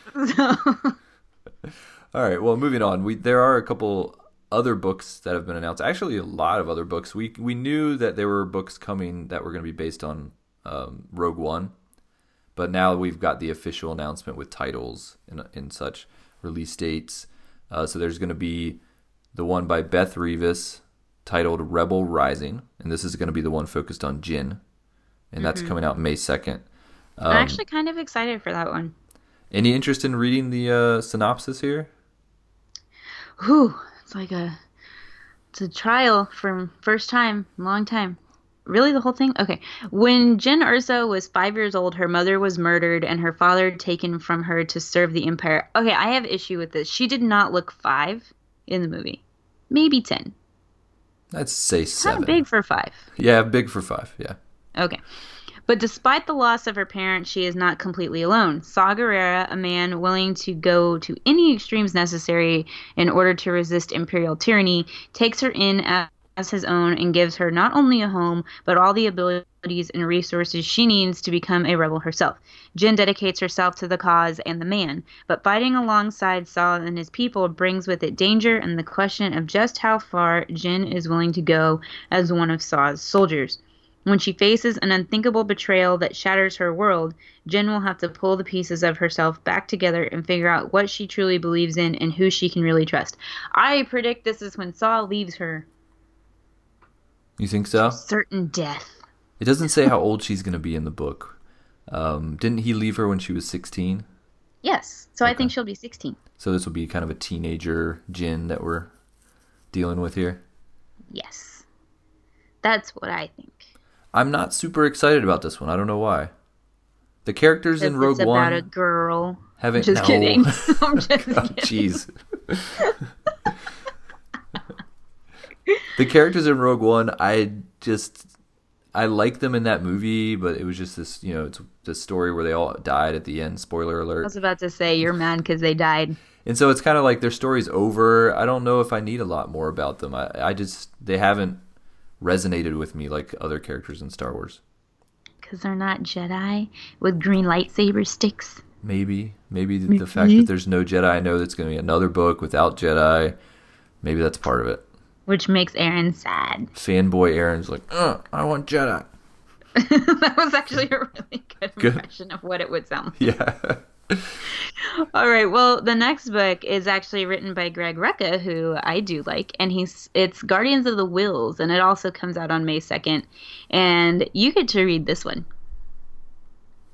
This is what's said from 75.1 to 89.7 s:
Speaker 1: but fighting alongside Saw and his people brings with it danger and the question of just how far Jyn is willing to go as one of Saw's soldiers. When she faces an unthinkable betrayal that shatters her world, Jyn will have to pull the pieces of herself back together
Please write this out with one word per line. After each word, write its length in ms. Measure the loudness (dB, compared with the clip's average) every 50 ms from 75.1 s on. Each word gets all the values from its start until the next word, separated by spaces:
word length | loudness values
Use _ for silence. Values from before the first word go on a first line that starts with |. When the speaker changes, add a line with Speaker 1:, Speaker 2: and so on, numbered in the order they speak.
| -20 -12 _
Speaker 1:
but 160 | -4 -2 0
fighting 320 | 2 2 2 2 2 2 2
alongside 720 | 2 2 2 2 2 2 0 -2 -2 0 0 0 0 -4
Saw 300 | -4 -2 0 2 2 2
and 200 | 0 -2 -4 -6
his 140 | -6 -8 -8
people 380 | -4 -4 -4 -2 0 -2 -2 -2
brings 400 | 0 0 0 0 0 -2 -2 -2
with 160 | -2 -2 -2
it 100 | -4 0
danger 420 | 2 2 4 4 4 4 4 2
and 220 | 2 0 -2 -4 -4
the 60 | -6
question 520 | -4 -2 -2 -2 -2 -2 -2 -4 -2 -2
of 100 | -4 -4
just 320 | 0 2 2 2 2 0 0
how 200 | 0 2 2 0
far 460 | -2 -4 0 2 2 2 2 0 0 -4
Jyn 440 | -6 -4 -2 -2 0 0 -2 -2 -4
is 140 | -4 -2 0
willing 240 | 0 2 2 0
to 100 | 0 0
go 380 | 2 2 4 4 4 4 2 0 -2 -10 -16 -18 -8 -2
as 200 | 0 0 2 2
one 180 | 2 2 2 0
of 120 | 0 -2
Saw's 380 | -2 -2 2 2 2 2 0 -4
soldiers. 560 | -6 0 2 4 4 4 2 -2 -2 -4 -6 -12 _ _ _ _ _ _ _ _ _
When 140 | 2 2 2
she 140 | 2 -2 0
faces 420 | 2 4 4 4 4 2 -2 -2 -2
an 140 | 0 0
unthinkable 500 | 0 0 0 -2 -2 0 0 0 0 0
betrayal 560 | 0 0 -4 -4 0 2 2 4 4 4 2 2
that 160 | 0 -4 -4
shatters 400 | -4 -2 0 2 2 2 0 0
her 160 | -2 -2 -2
world, 420 | 0 0 2 2 2 2 0 -4 -8 -12 -20 -20 _ _ _ -2
Jyn 180 | 0 0 2
will 140 | 2 0 0
have 180 | -2 -2 -4 -4
to 100 | -6 -6
pull 280 | -4 -2 0 0 0
the 80 | 0 -2
pieces 400 | -4 -4 -4 -4 -4 -2 0 0
of 140 | 0 0 0
herself 440 | -2 -2 0 0 0 0 0 -2
back 240 | _ -2 -2 -2 -2
together 380 | -4